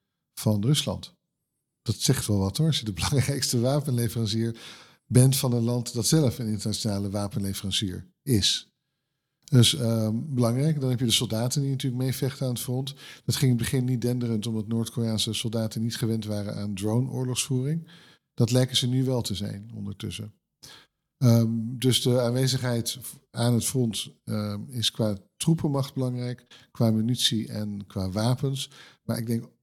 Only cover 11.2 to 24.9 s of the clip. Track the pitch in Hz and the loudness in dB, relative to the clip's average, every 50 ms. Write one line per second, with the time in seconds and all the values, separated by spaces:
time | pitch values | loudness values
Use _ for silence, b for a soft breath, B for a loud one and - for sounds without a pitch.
11.2 | 123 95 113 110 120 123 - 147 139 139 135 131 - 131 120 127 127 131 120 - | 0 0 -2 -2 -2 0 0 0 0 -2 -2 -2 -2 -4 -2 -2 -2 -2 -2 -2
12.2 | 143 131 - - 135 127 120 113 - 127 123 131 139 135 139 B B B B B | -2 -4 -4 -4 -4 -4 -4 -4 -4 -4 -4 -4 -4 -6 -10 B B B B B
13.2 | B - - - 143 131 123 113 117 - 139 131 123 127 127 117 113 120 123 123 | B -2 0 2 4 4 4 2 0 0 0 0 0 0 0 0 0 0 0 0
14.2 | 120 117 113 107 101 117 110 110 101 110 117 113 113 - - 120 117 113 110 107 | -2 0 -2 -2 -2 -2 -2 -4 -2 -2 -2 -2 -2 -2 -2 -2 -2 0 0 -2
15.2 | - 117 104 - - 113 110 113 110 110 - 110 113 117 113 - 117 110 113 113 | -2 -2 -2 -4 -4 -2 -2 -2 -2 -2 -2 -2 -4 -4 -2 -2 -2 0 0 -2
16.2 | 104 107 107 104 101 104 107 104 101 104 101 92 104 107 113 123 131 131 - 127 | -2 -4 -4 -4 -4 -6 -6 -6 -6 -6 -4 -2 0 2 2 2 0 0 -4 -4
17.2 | 127 127 123 - - - 131 127 131 147 160 165 160 B B B B B B B | -4 -4 -2 -4 -2 -2 -2 -2 0 -2 -2 -4 -6 B B B B B B B
18.2 | B _ _ - 120 110 123 127 131 131 - - 131 123 127 131 131 131 131 120 | B _ _ 2 2 4 4 4 2 2 0 0 0 2 2 2 2 2 0 0
19.2 | 104 - 101 87 101 107 104 98 104 113 113 107 101 101 98 - 110 101 87 104 | -2 -2 -4 -4 -6 -6 -8 -10 -12 -12 -12 -10 -10 -10 -8 -8 -8 -8 -8 -8
20.2 | 104 104 - _ _ _ _ _ B B B B B B _ _ _ _ _ - | -10 -12 -14 _ _ _ _ _ B B B B B B _ _ _ _ _ 4
21.2 | 131 120 117 117 113 113 113 113 110 117 131 117 127 131 113 - - 127 123 127 | 6 6 8 6 6 2 0 -2 -2 -4 -4 0 2 2 2 4 4 2 2 2
22.2 | 120 117 123 131 135 127 131 123 123 123 120 117 113 - - 127 - - - - | 2 2 2 2 2 0 0 0 0 0 0 -2 -2 -4 -6 -10 -10 -14 -16 -16
23.2 | _ _ - 120 120 120 120 113 113 - - 131 123 113 101 - - - - _ | _ _ -4 0 2 4 4 4 2 0 0 0 0 0 -2 -4 -8 -10 -14 _
24.2 | - - 110 107 104 104 104 104 110 139 131 120 104 - | -10 -6 -6 -4 -4 -4 -6 -8 -10 -10 -6 -2 -2 -2